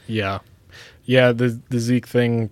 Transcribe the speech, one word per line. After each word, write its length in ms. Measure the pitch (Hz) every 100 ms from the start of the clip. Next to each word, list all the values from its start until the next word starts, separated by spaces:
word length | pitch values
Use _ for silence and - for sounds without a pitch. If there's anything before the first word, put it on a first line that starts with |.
| -
Yeah. 320 | 110 98 98 _ _ _ - - _
Yeah, 280 | - 127 123
the, 280 | 117 123 117 -
the 100 | 120
Zeke 280 | 117 123 -
thing, 420 | 123 120 117 110